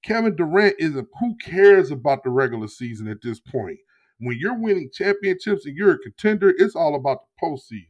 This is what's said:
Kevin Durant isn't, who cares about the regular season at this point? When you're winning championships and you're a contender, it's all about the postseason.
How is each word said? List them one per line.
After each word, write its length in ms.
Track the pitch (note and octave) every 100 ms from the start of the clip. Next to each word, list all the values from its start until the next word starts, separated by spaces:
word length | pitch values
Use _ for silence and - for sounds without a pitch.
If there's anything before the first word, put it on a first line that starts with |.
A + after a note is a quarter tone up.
Kevin 340 | - A3+ A3+ E3+
Durant 400 | D#3+ F3+ G#3 G3
isn't, 300 | D#3+ C#3 A#2+ -
who 180 | A#3+ A3
cares 540 | - F3 G3+ G3 C#3+
about 320 | C#3 A#2 C3+
the 60 | C3
regular 380 | B2 C3 A2+ G#2+
season 400 | - B2 A2 G#2+
at 140 | G#2
this 180 | A#2+ A2
point? 380 | - C3 F#2+ D#2 _ _ _ _
When 180 | A#2+ A#2+
you're 200 | F3+ A#3+
winning 320 | A3+ F#3+ -
championships 720 | - F#3+ G3+ G3+ F#3 - G3+
and 100 | D3
you're 180 | C#3+ G3+
a 60 | D#3
contender, 520 | - - G#3 G#3+ G3 F3+
it's 200 | G3+ E3
all 180 | D#3+
about 320 | C#3+ C3+ B2+ _
the 200 | _ E3
postseason. 420 | C#3 _ A2